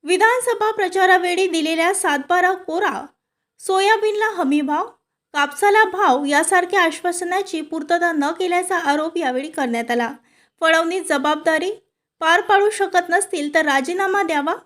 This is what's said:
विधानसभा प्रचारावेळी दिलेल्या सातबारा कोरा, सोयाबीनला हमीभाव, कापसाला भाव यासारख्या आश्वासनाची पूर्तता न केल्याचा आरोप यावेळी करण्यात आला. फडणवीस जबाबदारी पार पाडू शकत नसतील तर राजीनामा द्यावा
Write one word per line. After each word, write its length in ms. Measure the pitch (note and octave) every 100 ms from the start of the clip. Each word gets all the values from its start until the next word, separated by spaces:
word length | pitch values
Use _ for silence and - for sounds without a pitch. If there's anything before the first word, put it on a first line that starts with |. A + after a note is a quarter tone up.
विधानसभा 640 | D4+ F#4 A4 B4+ B4 A4+ G#4+
प्रचारावेळी 760 | A4 F#4 F#4 F#4+ F4+ F4+ F4 F#4+
दिलेल्या 480 | E4 D#4 D#4+ E4
सातबारा 580 | F#4+ F#4 C#4+ C#4 F4+ F4+
कोरा, 540 | F#4+ F#4 D#4+ G4 A3 C#4+ _ _ _ _ _
सोयाबीनला 720 | - F#4+ G4 A4 G#4+ G#4 A4
हमीभाव, 520 | F#4+ C#4+ D4 C#4 D4 A4+ - _ _ _
कापसाला 500 | D4 C#4+ - G4+ G#4
भाव 400 | G#4+ F#4 G4 B3+
यासारख्या 580 | C#4+ C#4+ D#4+ F#4 F4+ F4+
आश्वासनाची 800 | E4 D#4+ F4+ F4 F4 F#4 F#4+ D#4+
पूर्तता 520 | D4+ D#4+ - E4+ F4
न 180 | D#4+ C#4+
केल्याचा 460 | E4 F#4 F4 F4+ F#4
आरोप 400 | D#4+ D4 D#4 E4+
यावेळी 320 | D4 B3+ D4
करण्यात 420 | D4+ C4 A#3 A#3
आला. 220 | A#3+ A#3 C#4 _ _ _ _
फडणवीस 480 | E4 D#4+ E4 F#4 -
जबाबदारी 600 | C#4+ C#4+ D4+ D#4+ D#4 F4+ A4 _ _ _ _
पार 200 | D#4+ F4
पाडू 300 | - G4+ G#4
शकत 380 | G#4 G4 F#4 F4
नसतील 460 | F4 G4 F4 D4
तर 100 | D#4
राजीनामा 580 | D#4 C4+ C4 F4+ G4 G4
द्यावा 320 | F4 D4+ C#4+ G#4+